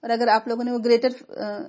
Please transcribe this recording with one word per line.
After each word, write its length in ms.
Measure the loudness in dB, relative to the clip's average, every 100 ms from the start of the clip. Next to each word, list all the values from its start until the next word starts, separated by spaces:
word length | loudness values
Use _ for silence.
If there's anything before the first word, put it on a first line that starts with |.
اور 80 | -2
اگر 180 | 0 4
آپ 200 | 2 2
لوگوں 160 | -4
نے 80 | -4
وہ 60 | -2 4
گریٹر، 560 | 4 4 -4 -16 -10
آ، 20 | -8 -8